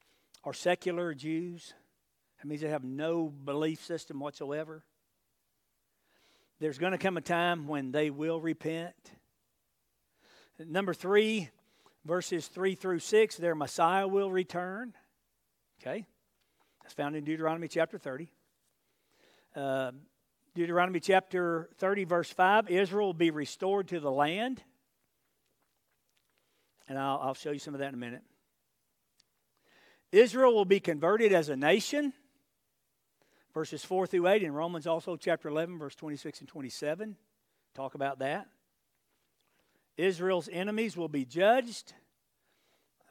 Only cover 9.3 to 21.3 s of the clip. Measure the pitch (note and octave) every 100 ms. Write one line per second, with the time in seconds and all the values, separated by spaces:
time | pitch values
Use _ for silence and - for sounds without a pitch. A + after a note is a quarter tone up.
9.3 | _ _ _ _ _ _ _ _ _ _
10.3 | - _ - E3 E3+ G3 D#3+ F3+ G#3 A3
11.3 | A3 D#3 _ _ _ _ _ D3+ F3+ E3+
12.3 | F3 - F3+ F#3+ F#3 F#3 E3+ - G#3+ A3
13.3 | - E3+ D#3 C#3+ - E3 F#3+ G3 G3 G3
14.3 | F#3 F3+ E3+ F3+ G3 B3 - _ _ _
15.3 | _ _ _ _ _ B2+ G3 G3 _ _
16.3 | _ _ _ _ _ - - D3 D#3 D3
17.3 | D#3+ D#3+ D#3+ E3 E3 E3 G3 C#3+ C3 E3+
18.3 | _ _ _ _ _ _ _ _ _ _
19.3 | _ _ D3 C#3 C3+ C3 C3 - _ _
20.3 | _ _ F3 E3+ F3 F#3 F3 F3 F#3 -